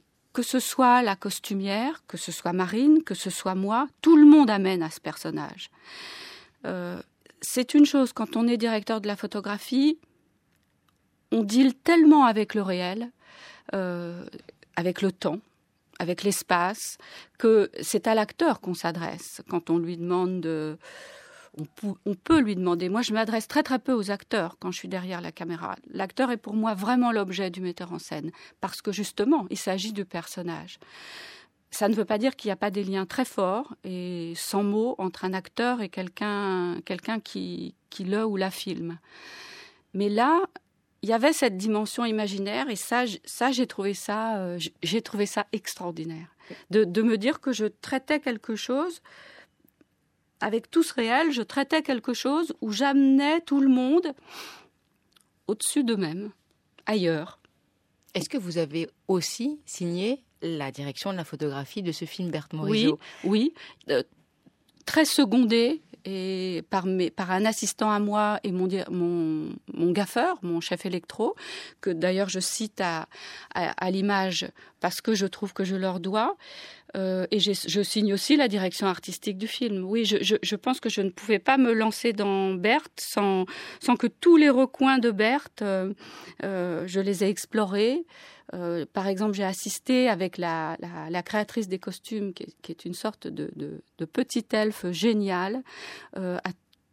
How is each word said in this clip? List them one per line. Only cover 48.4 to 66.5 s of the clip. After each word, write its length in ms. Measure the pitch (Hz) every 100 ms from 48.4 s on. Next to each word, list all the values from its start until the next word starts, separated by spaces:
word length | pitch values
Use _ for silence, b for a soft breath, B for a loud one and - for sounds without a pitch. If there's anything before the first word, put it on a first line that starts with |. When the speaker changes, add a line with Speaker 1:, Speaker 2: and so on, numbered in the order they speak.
| - 214
Speaker 1:
chose, 460 | - 262 349 330 B B B B B _ _ _ _ _ _ _ _ -
avec 280 | - 226 -
tout 140 | 330
ce 100 | 320
réel, 380 | - 226 254 330
je 100 | 247
traitais 420 | 208 277 277 320
quelque 300 | 311 247 -
chose 400 | 233 262 302 330 -
où 100 | 220
j'amenais 720 | 208 277 277 269 269 285 330
tout 200 | 330 277
le 80 | 269
monde 440 | 254 254 339 339 - B B B B B _ _ _ _ _ _ _ -
au-dessus 360 | 220 - 294
d'eux-mêmes, 480 | 240 214 165 175 208 - _ _ _ _ -
ailleurs. 540 | 214 170 160 175 - _ _ _ _ _ _ _
Speaker 2:
Est-ce 140 | 190 156
que 100 | 277
vous 200 | 180 165
avez 320 | 151 160 165 _ -
aussi 520 | 185 - - 262 302 -
signé 580 | - 175 175 208 269 _ _
la 280 | 165 156 135
direction 400 | 135 139 131 196
de 60 | 185
la 60 |
photographie 600 | 156 151 151 139 135 214
de 80 | 175
ce 140 | 156 165
film, 260 | - 175
Berthe 220 | 151 -
Morisot ? 460 | 156 196 220 262 - B B
Speaker 1:
Oui, 300 | 185 214 285 B B B -
oui. 60 |
Euh, 100 | 131 - _ _ _ _ _ _ _ -
très 200 | 311 311
secondée 760 | - 233 240 226 233 233 320 _ -
et 600 | 190 190 185 185 185